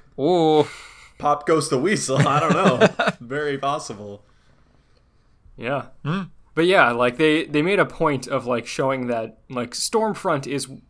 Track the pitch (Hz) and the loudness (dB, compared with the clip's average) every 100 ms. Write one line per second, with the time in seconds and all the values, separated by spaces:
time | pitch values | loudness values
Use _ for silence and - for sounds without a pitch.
0 | - - 147 180 160 151 147 - - - | -16 -4 0 2 4 4 2 -4 -20 -20
1 | - - 147 147 - 160 143 131 170 202 | -20 -4 -2 0 2 2 2 0 0 0
2 | - 135 156 147 156 170 196 127 - - | 0 2 2 2 2 2 2 4 2 2
3 | - - 117 143 147 139 139 151 - 104 | -4 -4 -8 -6 -4 -4 -4 -4 -8 -12
4 | 104 104 _ _ _ _ _ _ _ _ | -14 -16 _ _ _ _ _ _ _ _
5 | _ _ _ _ - - 117 139 - - | _ _ _ _ -20 -12 -6 -6 -8 -10
6 | 147 190 165 - - 156 175 190 123 120 | -6 -6 -8 -14 -6 0 4 6 6 4
7 | 123 123 156 156 151 147 170 196 156 - | 0 2 2 2 0 0 2 2 0 0
8 | 160 131 - 135 117 120 - - 135 131 | -2 -2 -4 -4 -2 -4 -4 -2 -2 -2
9 | 123 113 113 - - 127 120 - - 226 | -4 -4 -6 -12 -10 -8 -6 -6 -2 0
10 | 220 190 190 147 139 139 131 135 - | 0 -2 -2 -2 -2 -6 -8 -12 -20